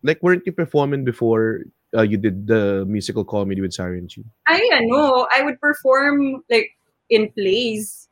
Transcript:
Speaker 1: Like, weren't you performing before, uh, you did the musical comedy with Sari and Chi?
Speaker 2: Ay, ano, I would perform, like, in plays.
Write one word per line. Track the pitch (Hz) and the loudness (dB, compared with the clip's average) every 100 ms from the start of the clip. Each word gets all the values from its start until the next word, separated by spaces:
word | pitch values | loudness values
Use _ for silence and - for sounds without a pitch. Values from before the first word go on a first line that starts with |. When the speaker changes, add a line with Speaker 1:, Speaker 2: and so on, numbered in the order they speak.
| 139 | 0
Speaker 1:
Like, | 156 | 0
weren't | 180 180 180 | 2 0 -2
you | |
performing | 175 165 151 143 139 | -6 0 0 0 0
before, | 127 113 117 113 110 110 - _ _ 110 | -2 0 2 2 0 -2 -10 _ _ 0
uh, | 107 | 2
you | 104 | 2
did | 107 95 104 | 0 -2 0
the | 110 101 98 95 | 2 2 0 -2
musical | 104 95 107 95 | -4 -4 -6 -4
comedy | 104 98 98 | -4 -2 -4
with | 95 | -6
Sari | 87 90 90 | -6 -8 -8
and | 90 | -12
Chi? | - 110 _ - | -18 -20 _ 0
Speaker 2:
Ay, | 339 466 285 | 2 2 2
ano, | 233 262 294 254 247 | 2 2 4 2 2
I | 262 | 0
would | 294 254 | 0 -2
perform, | 294 294 262 262 285 285 277 262 - | -2 0 2 2 2 2 0 -4 0
like, | 233 220 _ _ _ _ | 0 0 _ _ _ _
in | 220 214 | 2 2
plays. | - 190 214 240 214 214 - - | -2 0 0 -2 -4 -8 -14 -20